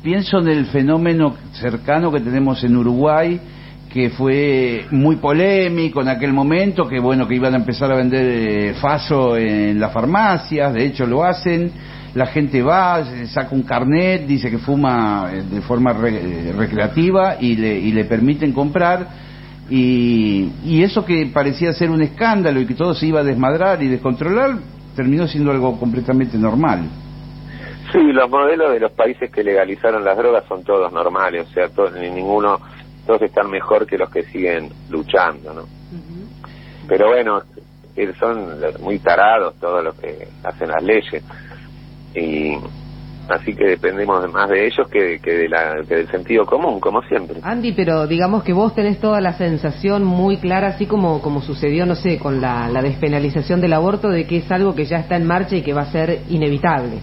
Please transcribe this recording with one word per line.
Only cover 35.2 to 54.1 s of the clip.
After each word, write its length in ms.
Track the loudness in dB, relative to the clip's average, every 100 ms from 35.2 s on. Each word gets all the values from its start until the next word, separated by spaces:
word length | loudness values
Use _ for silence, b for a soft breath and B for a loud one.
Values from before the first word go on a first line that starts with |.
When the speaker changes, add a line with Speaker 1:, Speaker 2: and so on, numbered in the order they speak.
| 2 -2 -12
Speaker 2:
¿no? 60 | -14
Speaker 3:
Ujú. 1200 | -16 -18 -16 -16 -14 -16 -16 -18 -20 -20 -20 -20 -2
Speaker 2:
Pero 220 | 2 4
bueno, 340 | 4 2 -2 -4 -20 -20 -20 -18 -8
eh, 160 | -6 -2
son 380 | -4 -4 -6 -6 -6 -4
muy 180 | -6 -2
tarados 560 | 0 4 4 4 0 -4
todos 240 | -2 -2
los 100 | -2
que 340 | -6 -12 -12 -16 -12
hacen 240 | -12 -8 -4
las 140 | -2
leyes, 400 | 2 0 0 -10 -10 B B B B -20 -20 -20 -12
y 440 | -8 -4 -4 -4 -6 -8 -14 -16 -16 -16 -16 -4
así 260 | -4 -2
que 100 | 0
dependemos 640 | 0 2 0 -2 0 0 0
más 160 | -2 2
de 180 | 2 2
ellos 220 | 0 0
que, 280 | 2 0 -2
que 120 | -2
de 160 | 0 0
la, 340 | 0 -2 -4 -2
que 100 | -2
del 120 | -2
sentido 340 | -4 0 0 2
común, 340 | 0 0 0
como 220 | 0 -2
siempre. 360 | -2 -4 -4 -8
Speaker 3:
Andy, 300 | -6 -4 -2
pero 340 | 0 0 0 0
digamos 360 | 0 2 0
que 100 | 0
vos 220 | 2 2
tenés 240 | 2 0 0
toda 200 | 0 2
la 140 | 0
sensación 720 | -2 -2 -2 -4 -2 -2 2
muy 340 | 2 2 2 0
clara, 300 | 0 0 0
así 180 | -2 -2
como, 340 | 0 2 0
como 180 | 0 -4
sucedió, 440 | -4 -4 0 0 0
no 80 |
sé, 240 | 0 0 -2
con 220 | 0 0
la, 280 | 0 0 -2
la 140 | 0
despenalización 760 | 0 0 0 0 0 -2 0 0
del 100 | 2
aborto, 340 | 2 2 0 0